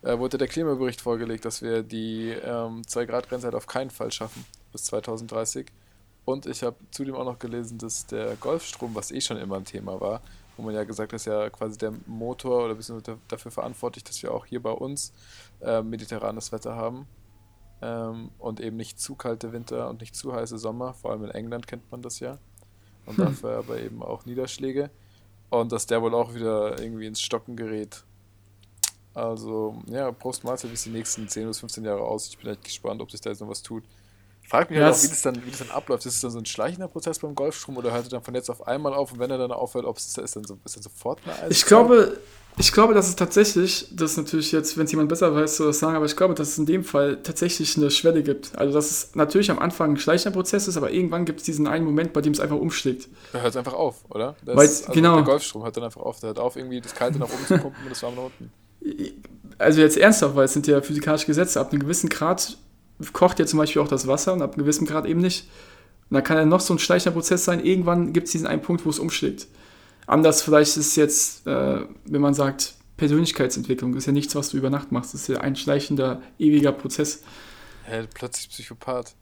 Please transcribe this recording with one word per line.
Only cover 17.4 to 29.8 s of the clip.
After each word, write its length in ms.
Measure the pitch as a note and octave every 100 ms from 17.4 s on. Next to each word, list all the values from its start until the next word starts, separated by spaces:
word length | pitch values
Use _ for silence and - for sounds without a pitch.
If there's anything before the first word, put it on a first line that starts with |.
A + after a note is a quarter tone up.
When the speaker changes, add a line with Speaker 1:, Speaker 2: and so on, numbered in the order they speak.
| _ _ - -
Speaker 1:
ähm, 500 | A#2+ A#2 A2+ A2+ A#2 -
und 220 | A#2+ G#2+
eben 160 | A2+ A2+
nicht 240 | A2 -
zu 160 | - C3+
kalte 360 | B2+ A#2 A#2
Winter 380 | A#2 A#2+ B2 A#2+
und 100 | A#2
nicht 140 | A#2
zu 180 | - C3+
heiße 260 | B2 A#2 A#2
Sommer. 360 | A2 A2+ B2+
Vor 160 | B2+ B2
allem 140 | A2
in 60 | G#2
England 360 | - A#2 A#2+ A#2+
kennt 240 | A#2+ _
man 120 | B2
das 180 | B2 -
ja. 180 | B2+ C#3 _ - _ _ _ _ -
Und 120 | G#2+
Speaker 2:
Hm. 60 |
Speaker 1:
dafür 340 | F3 C3+ A#2 A2+
aber 220 | A#2 A#2
eben 220 | A2+ A2+
auch 220 | A#2+ A2+
Niederschläge. 680 | - A#2+ C3 - C3+ C3 C#3+ _ _ _ _ _ _
Und 220 | A#2+ A#2
dass 140 | A2+ -
der 140 | A2+
wohl 140 | A2+
auch 200 | A#2 A#2
wieder 460 | A#2+ A2+ G#2+ G#2+ A#2
irgendwie 260 | A2+ A2+ A2
ins 140 | G#2+
Stocken 360 | - A#2 - A#2+
gerät. 480 | A2+ G#2+ G#2+ - _ _ _ _ _ _ _ _ - - _
Also, 680 | - A#2 A2+ A2 A2 G#2+ A2+